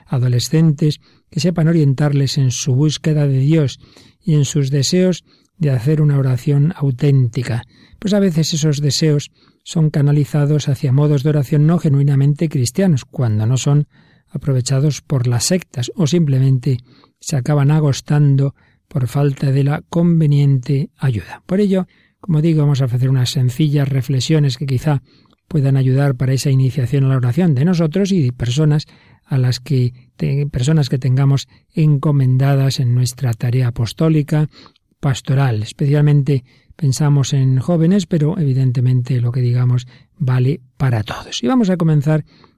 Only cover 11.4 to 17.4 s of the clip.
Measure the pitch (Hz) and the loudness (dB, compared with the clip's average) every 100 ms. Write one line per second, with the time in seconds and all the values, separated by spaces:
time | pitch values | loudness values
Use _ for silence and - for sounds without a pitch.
11.4 | 131 151 151 170 165 139 143 139 143 147 | 0 2 2 2 2 0 2 2 0 0
12.4 | 160 143 120 - 196 135 - - 120 107 | -2 -2 -4 0 0 0 -2 -4 -2 0
13.4 | 110 127 143 147 147 _ _ _ _ 143 | 0 0 2 0 0 _ _ _ _ -10
14.4 | - 131 123 135 151 131 - 139 123 120 | -4 -2 -2 0 0 -4 -4 -2 0 -2
15.4 | - 185 - - 123 - 156 175 151 131 | -2 -4 -4 -8 -8 -2 0 0 0 2
16.4 | 135 131 139 123 - - _ _ - 143 | 2 0 0 -4 -6 -20 _ _ -6 -6